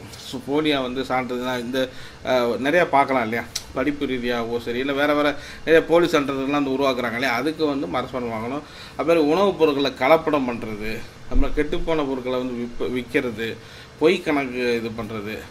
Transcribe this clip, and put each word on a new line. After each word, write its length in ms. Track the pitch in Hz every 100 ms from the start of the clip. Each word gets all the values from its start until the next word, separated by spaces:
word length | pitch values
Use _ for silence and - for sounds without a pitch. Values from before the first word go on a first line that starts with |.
| 104 -
so, 220 | - 127 120
போலியா 340 | 147 156 139
வந்து 200 | 127 127
சான்றிதழ்னா 560 | 127 127 123 123 127 127
இந்த, 300 | 120 131 127 - - -
அஹ், 320 | - 127 120 113 135
நிறையா 180 | 175
பார்க்கலாம் 380 | 165 139 135 131
இல்லையா, 220 | 110 117 113 - -
படிப்பு 320 | 131 135 143 139
ரீதியாகவோ 540 | 127 120 120 117 120
சரி, 180 | 117 120
இல்ல 140 | 135
வேற 220 | 139 147
வேற 220 | 147 147 139 - -
நிறைய 220 | 147 160 156
போலி 200 | 170 170
சான்றிதழ்லாம் 440 | 160 139 135 135
வந்து 200 | 147 135
உருவாக்குறாங்க 420 | 131 139 123 120
இல்லையா, 220 | 113 131
அதுக்கு 320 | 120 147 156 156
வந்து 200 | 139 170
அரெஸ்ட் 280 | 165 127
வாரண்ட் 220 | 131 120 110
வாங்கணும். 260 | 120 139 - - - -
அது 100 | 143
மாதிரி 140 | 165
உணவுப் 380 | 147 170 202 156
பொருட்களை 320 | 156 139 139
கலப்படம் 580 | - 131 160 156 147 123
பண்றது, 480 | 117 110 104 107 107 - - -
அது 100 | -
மாதிரி 120 | 139 -
கெட்டுப்போன 500 | 147 175 170 160 139
பொருட்களை 300 | 131 123 127
வந்து 160 | 127
விப்ப-, 360 | 120 120 - -
விக்கிறது, 680 | 123 123 147 127 107 113 - - - - -
பொய் 240 | 156 185
கணக்கு 540 | 165 143 131 123 123 117
இது 120 | 113
பண்றது 500 | 110 107 110 101 107 -